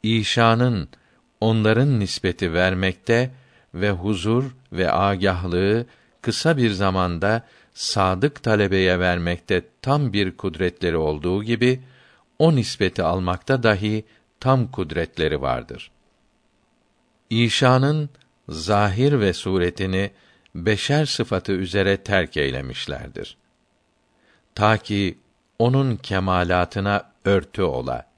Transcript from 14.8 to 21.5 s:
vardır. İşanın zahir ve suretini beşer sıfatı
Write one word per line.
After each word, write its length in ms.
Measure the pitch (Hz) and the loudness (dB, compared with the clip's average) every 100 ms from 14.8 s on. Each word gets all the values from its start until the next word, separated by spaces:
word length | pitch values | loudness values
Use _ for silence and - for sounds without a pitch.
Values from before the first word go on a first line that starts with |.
| 85 76 82 - 78 73 | -4 -4 -4 -2 -2 0
vardır. 480 | 67 62 60 - - _ _ _ _ _ _ _ _ _ _ _ _ _ _ | -2 -4 -6 -16 -18 _ _ _ _ _ _ _ _ _ _ _ _ _ _
İşanın 800 | 113 117 - 127 131 139 156 147 _ _ _ - | 0 0 2 4 4 2 0 -4 _ _ _ -14
zahir 720 | 78 82 104 104 95 139 143 | -10 0 2 2 2 2 4
ve 120 | 101 | 2
suretini 760 | 87 - 92 87 - 95 95 98 _ _ _ _ | 0 -2 0 0 -2 -2 -2 -2 _ _ _ _
beşer 500 | 90 87 104 - 147 | -6 -2 -2 0 0
sıfatı 480 | 151 - 117 92 - | 0 -2 -2 -4 -2